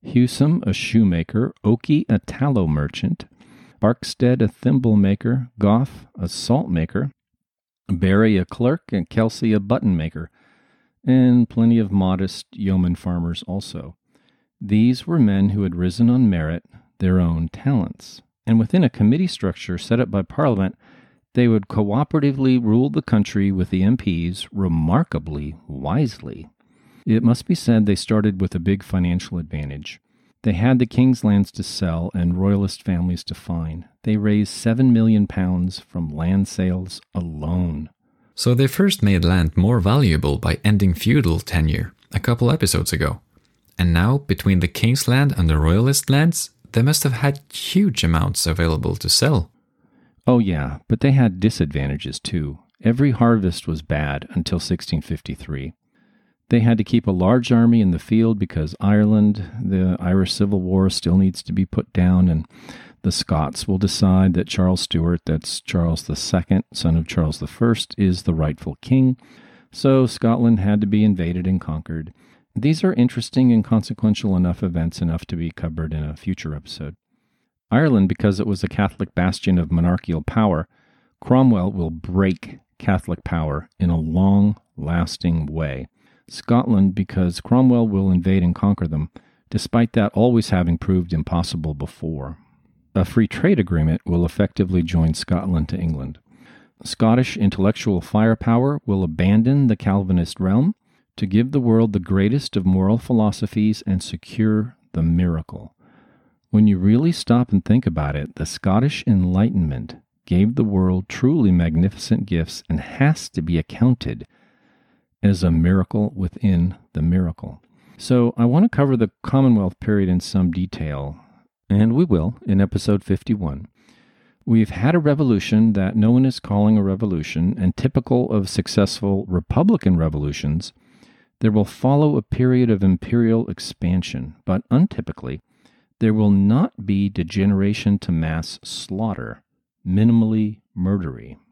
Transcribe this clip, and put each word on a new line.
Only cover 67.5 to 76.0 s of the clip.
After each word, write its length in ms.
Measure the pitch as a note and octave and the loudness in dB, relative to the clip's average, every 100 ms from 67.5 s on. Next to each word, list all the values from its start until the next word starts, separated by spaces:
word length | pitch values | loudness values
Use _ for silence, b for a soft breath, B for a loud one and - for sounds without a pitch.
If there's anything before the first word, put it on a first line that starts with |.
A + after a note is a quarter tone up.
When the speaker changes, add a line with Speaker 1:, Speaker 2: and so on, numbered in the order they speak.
| - A#2 A2+ - - | -2 0 0 -4 -2
Speaker 1:
is 240 | G2 F2+ | 0 0
the 100 | - | -2
rightful 460 | D#2+ D#2 D2 - C#2 | -2 -2 -4 -10 -12
king. 380 | - C3 C3 B2+ b b b b b | 0 2 2 0 b b b b b
So 340 | - C3+ C3+ B2 | -2 2 4 2
Scotland 520 | - A#2 A2+ A#2 A2 | 0 0 2 2 2
had 220 | G2 G#2 | 2 0
to 60 | G#2 | 0
be 180 | G#2+ | 2
invaded 420 | G#2+ F#2+ E2+ F2+ F2+ | 2 2 -2 -2 -2
and 140 | F#2+ | -2
conquered. 540 | - D#2 - D#2+ D2+ _ b b b | -4 -10 -8 -10 -10 _ b b b
These 280 | - B2+ D#3+ | -4 -2 0
are 120 | C#4 | 0
interesting 580 | C#4 B2 - - - B2+ | 2 0 0 -4 2 4
and 100 | A2+ | 4
consequential 720 | G#2 A2+ - G#2+ G#2+ G2+ G#2+ | 2 -2 -2 -2 0 0 0
enough 280 | F#2 F2+ F2 | 0 0 -2
events, 400 | F#2+ E2+ E2 - | -4 -2 -4 -2
enough 240 | F2 D#2+ - | -4 -4 -6
to 100 | F2 | -8
be 140 | E2 | -8
covered 420 | - E2 D#2 D#2+ | -6 -10 -6 -6
in 100 | D#2 | -6